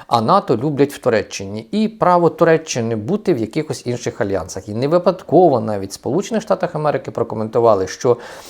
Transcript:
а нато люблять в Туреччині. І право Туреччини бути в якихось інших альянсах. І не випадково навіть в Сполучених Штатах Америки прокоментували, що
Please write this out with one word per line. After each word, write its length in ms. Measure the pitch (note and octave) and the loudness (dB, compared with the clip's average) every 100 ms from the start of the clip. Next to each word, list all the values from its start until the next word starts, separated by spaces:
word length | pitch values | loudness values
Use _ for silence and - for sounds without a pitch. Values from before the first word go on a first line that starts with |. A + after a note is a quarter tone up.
| - | -2
а 140 | A#2+ | 0
нато 360 | A2+ F#3+ G3 B2 | 4 2 2 -2
люблять 360 | C#3+ C#3 C#3+ | 0 2 0
в 40 | - | 2
Туреччині. 720 | B2+ A2 - - G2 G#2 A2 | 0 0 -2 -8 -10 -10 -6
І 160 | G#3 G#3+ | -2 -2
право 420 | - E3+ F3 E3+ | 0 2 4 2
Туреччини 680 | E3 E3 D#3+ D#3+ B2+ A2+ A2+ | 4 4 4 0 -4 -2 -4
бути 380 | G#2 G#3 G3+ | -4 -4 0
в 40 | C#3 | -2
якихось 480 | G#2+ D#3 D3+ - - | -2 -4 -6 -8 -6
інших 360 | A#2+ - - | -6 -6 -4
альянсах. 480 | G#2 F#2+ F2 F#2+ - | -2 -2 -4 -10 -8
І 40 | |
не 140 | G#2+ C#3 | -4 0
випадково 720 | F3 F3+ F3 - E3+ F3+ B2+ | 2 2 -2 2 4 6 4
навіть 320 | A2 G#2 F#2+ | 0 -4 -6
в 20 | |
Сполучених 500 | - A#2 D3 G3+ A3 | -8 -4 -4 -2 -6
Штатах 320 | - F#3 E3 D#3 | -2 -2 -2 -4
Америки 360 | D3+ C#3 - | -2 -2 -6
прокоментували, 760 | - A2+ A2 A2 A#2+ A#2 G2+ F#2+ | -6 -4 -4 -2 2 4 4 0
що 300 | - B2+ A#2 - - | -2 0 0 -2 -18